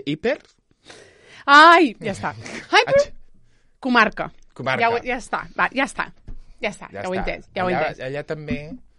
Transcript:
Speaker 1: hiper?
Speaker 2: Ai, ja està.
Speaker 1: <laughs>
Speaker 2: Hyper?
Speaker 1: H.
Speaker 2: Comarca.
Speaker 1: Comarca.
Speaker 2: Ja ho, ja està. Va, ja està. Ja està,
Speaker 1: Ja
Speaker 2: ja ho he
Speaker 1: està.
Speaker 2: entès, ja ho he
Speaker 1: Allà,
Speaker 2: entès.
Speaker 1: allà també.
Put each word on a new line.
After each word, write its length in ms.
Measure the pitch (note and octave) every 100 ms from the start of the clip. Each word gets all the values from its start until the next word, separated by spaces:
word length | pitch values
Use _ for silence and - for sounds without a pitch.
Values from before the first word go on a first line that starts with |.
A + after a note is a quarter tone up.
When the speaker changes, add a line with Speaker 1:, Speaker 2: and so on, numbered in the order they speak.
| -
Speaker 1:
hiper? 300 | D#3 A3+ D4 _ _ _ _ - - - _ _ - -
Speaker 2:
Ai, 460 | C#4+ E4 E4+ C#4+ -
ja 140 | G#3+
està. 220 | F#3+ D#3+ - -
Speaker 1:
<laughs> 180 | - -
Speaker 2:
Hyper? 300 | G4 B4 C#5
Speaker 1:
H. 60 | D5 - - - _ _ _ _
Speaker 2:
Comarca. 460 | C4 A#3+ G#3+ - D#3+ - -
Speaker 1:
Comarca. 300 | - B2 -
Speaker 2:
Ja 80 | A#3
ho, 60 | A#3
ja 160 | B3 B3
està. 220 | - E3+ E3 -
Va, 80 | F3+
ja 140 | C4 C#4+
està. 160 | - - - - - - -
Ja 80 | A3
està, 160 | - -
Speaker 1:
Ja 80 | F#3+
Speaker 2:
ja 80 | F#3
ho 60 | F#3
he 20 |
Speaker 1:
està. 160 | F3+
Speaker 2:
entès, 160 | F3 - G3
ja 80 | F#3
ho 60 |
he 20 |
Speaker 1:
Allà, 140 | D3+ D#3
Speaker 2:
entès. 140 | - C3
Speaker 1:
allà 180 | C#3+ D3
també. 280 | D#3 D3+ C#3+ D3+ B3+ -